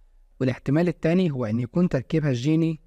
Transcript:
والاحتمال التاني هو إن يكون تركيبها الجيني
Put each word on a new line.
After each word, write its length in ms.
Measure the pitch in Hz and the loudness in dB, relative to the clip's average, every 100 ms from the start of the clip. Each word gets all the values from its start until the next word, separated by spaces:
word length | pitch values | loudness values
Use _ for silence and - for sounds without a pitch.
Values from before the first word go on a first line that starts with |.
| - _ _ - | -20 _ _ -4
والاحتمال 480 | 131 117 - 143 175 | -4 -2 0 0 0
التاني 420 | - 160 175 180 | 0 0 2 0
هو 140 | 139 | -2
إن 160 | 113 113 | -4 -4
يكون 280 | 123 - 180 | -2 0 0
تركيبها 420 | 143 113 160 151 | 0 -2 0 0
الجيني 500 | 123 131 160 160 160 | 0 0 0 0 -4